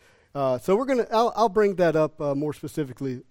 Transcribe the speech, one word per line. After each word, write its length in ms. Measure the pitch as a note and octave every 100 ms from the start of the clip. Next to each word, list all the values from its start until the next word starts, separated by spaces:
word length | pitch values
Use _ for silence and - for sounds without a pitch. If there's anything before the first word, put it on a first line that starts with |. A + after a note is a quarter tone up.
| _ _ _
Uh, 240 | C#3+ C3+ B2+
so 180 | - G3
we're 80 |
gonna, 220 | C4 C4 A3
I'll, 220 | A3 A#3 -
I'll 120 | A#3
bring 280 | F#3+ G#3 F#3
that 200 | E3+ D#3
up, 240 | D#3 -
uh, 140 | D3
more 180 | C#3 D3+
specifically 720 | C#3+ D3+ - C#3+ B2 C3+ B2 -